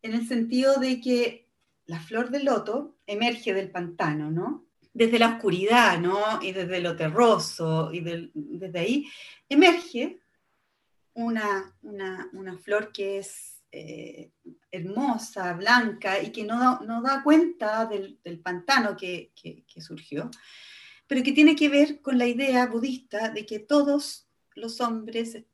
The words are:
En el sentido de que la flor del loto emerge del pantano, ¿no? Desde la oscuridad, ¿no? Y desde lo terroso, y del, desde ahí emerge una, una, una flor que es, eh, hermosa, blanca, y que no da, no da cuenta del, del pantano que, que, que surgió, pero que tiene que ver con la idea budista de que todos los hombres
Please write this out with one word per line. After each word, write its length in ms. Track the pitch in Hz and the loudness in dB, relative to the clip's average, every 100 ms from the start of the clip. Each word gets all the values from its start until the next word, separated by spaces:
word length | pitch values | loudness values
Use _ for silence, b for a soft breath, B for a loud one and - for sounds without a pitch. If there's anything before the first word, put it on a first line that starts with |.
En 120 | 233 | -2
el 140 | 226 233 | -4 -2
sentido 520 | 247 233 247 269 269 | -2 0 2 4 4
de 200 | 262 247 | 2 0
que 480 | 254 247 233 - _ _ _ _ - | 2 2 2 -4 _ _ _ _ -12
la 140 | 165 | -10
flor 300 | - 220 240 | -6 -4 -2
del 160 | 277 277 | -2 0
loto 520 | 220 208 247 302 _ - | 0 -2 -6 -6 _ -10
emerge 480 | 208 240 226 220 | -2 -2 -2 -2
del 180 | 190 185 | -2 -4
pantano, 580 | 180 175 - 170 151 151 | -8 -8 -4 -2 -2 -2
¿no? 340 | 160 214 320 _ _ _ | -4 -4 -8 _ _ _
Desde 260 | - 226 233 | 0 2 6
la 160 | 226 233 | 4 2
oscuridad, 640 | 208 180 196 240 220 170 | 0 0 4 6 6 4
¿no? 420 | 175 196 214 214 | 0 0 0 -2
Y 100 | 190 | -4
desde 280 | 190 175 180 | -6 -4 -4
lo 140 | 175 165 | -4 -2
terroso, 960 | 160 190 240 196 160 - 165 160 160 | -2 4 6 6 0 -4 -2 0 0
y 60 | 170 | -4
del, 300 | 165 170 170 | -6 -8 -8
desde 460 | 151 - 175 185 170 | -12 -10 -10 -8 -4
ahí 280 | 185 277 B B B B _ | 0 0 B B B B _
emerge 720 | 285 359 339 - 233 320 - _ _ _ _ _ _ _ _ _ | 6 6 6 -4 -6 -6 -8 _ _ _ _ _ _ _ _ _
una, 640 | 233 233 226 214 196 381 _ | -6 -4 -2 -2 -2 -4 _
una, 480 | 208 202 190 185 - | -16 -8 -8 -8 -12
una 240 | 190 190 180 | -12 -12 -12
flor 340 | - 208 214 | -2 -2 -2
que 280 | - 196 196 | -8 -6 -6
es, 440 | 190 - - - _ | -8 -16 -18 -20 _
eh, 600 | - - 120 123 - - _ - - _ | -18 -14 -14 -14 -18 -20 _ -20 -20 _
hermosa, 840 | 185 175 208 277 220 - - 180 | -10 -6 -2 -2 -2 -6 -8 -6
blanca, 680 | 170 202 247 226 - 196 196 | -2 4 4 4 -4 -2 -2
y 100 | 226 | -4
que 120 | 226 214 | -8 -6
no 140 | 233 | 2
da, 200 | 254 247 214 | 2 2 -6
no 160 | 233 | -4
da 200 | 254 269 | -2 0
cuenta 640 | 285 320 349 - 214 220 226 | 6 6 6 0 -4 -2 -2
del, 340 | 202 196 - | -4 -8 -14
del 160 | 175 170 | -14 -10
pantano 560 | 180 175 175 269 214 180 | -6 -6 0 2 2 -4
que, 360 | 185 175 - _ | -8 -8 -12 _
que, 280 | 170 160 _ | -20 -20 _
que 140 | 165 | -20
surgió, 480 | 160 156 - 147 233 B B B B B B B _ | -18 -18 -10 -10 -10 B B B B B B B _
pero 180 | 262 | 0
que 80 | 254 | 2
tiene 240 | 285 302 294 | 8 6 8
que 140 | 294 | 4
ver 320 | 285 302 294 | 4 4 2
con 160 | 269 254 | -2 0
la 100 | 240 | 2
idea 380 | 240 269 247 247 | 0 2 2 2
budista 640 | 226 262 254 _ 208 226 | -2 -4 -6 _ -6 -6
de 160 | 214 214 | -6 -10
que 140 | 214 | -12
todos 680 | - 294 285 285 - - _ _ _ - | 2 2 4 0 -2 -14 _ _ _ -14
los 260 | 226 - | -12 -4
hombres 560 | 240 226 220 226 226 226 - | -4 -4 -6 -6 -6 -10 -20